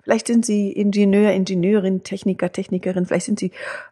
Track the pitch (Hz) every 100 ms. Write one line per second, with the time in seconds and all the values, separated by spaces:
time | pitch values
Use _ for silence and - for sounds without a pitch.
0 | - 220 - 233 226 208 196 - 202 202
1 | 202 196 214 185 185 185 180 214 190 190
2 | - 196 196 185 175 - 196 185 185 185
3 | 180 180 - 208 185 - - - -